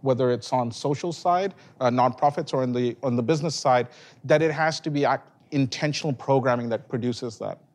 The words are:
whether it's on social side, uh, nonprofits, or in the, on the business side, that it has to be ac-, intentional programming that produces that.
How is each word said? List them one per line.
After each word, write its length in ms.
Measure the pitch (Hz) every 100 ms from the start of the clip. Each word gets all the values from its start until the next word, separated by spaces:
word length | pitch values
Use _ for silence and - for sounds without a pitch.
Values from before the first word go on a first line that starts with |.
whether 280 | 135 123 127
it's 240 | 120 -
on 180 | 127 120
social 400 | 113 143 143 180
side, 440 | 165 180 180 196 - - _
uh, 100 | 127
nonprofits, 640 | 127 127 120 147 143 151
or 80 | 127
in 100 | 127
the, 240 | 123 123 117
on 140 | 135 120
the 80 |
business 320 | 120 156 165 139
side, 320 | 143 127 123 - - - 127
that 180 | 151
it 80 | 160
has 280 | 151 160 156
to 100 | 165
be 120 | 143
ac-, 200 | 135 135 - _ _
intentional 640 | 147 135 - 151 143 160
programming 560 | 131 - 135 127 123 117
that 180 | 110 -
produces 520 | 123 120 120 123 107
that. 180 | 104 92 _